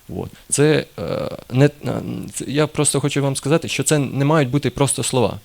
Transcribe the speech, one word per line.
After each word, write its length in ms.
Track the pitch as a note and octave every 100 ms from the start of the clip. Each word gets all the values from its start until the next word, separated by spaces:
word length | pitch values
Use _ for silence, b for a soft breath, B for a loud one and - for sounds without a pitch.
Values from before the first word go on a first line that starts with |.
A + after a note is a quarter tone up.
| - F2+
От. 140 | F2+ - -
Це, 360 | - D3+ D3+ - -
е, 40 | E2+ - - - -
не, 140 | B2+ C#3+
е, 40 | - C3+ A2 A#2 A#2 -
це, 120 | - -
я 180 | C#3 D3+
просто 340 | - D3 C#3+
хочу 220 | C#3+ C#3+
вам 140 | C#3 C3+
сказати, 320 | C#3 E3 G#3
що 140 | -
це 160 | C3+ D3+
не 260 | C#3 C3+
мають 240 | C#3 D#3+ C3
бути 220 | C#3 C3+
просто 320 | - C#3 -
слова: 380 | A#2+ B2+ G#2+ G#2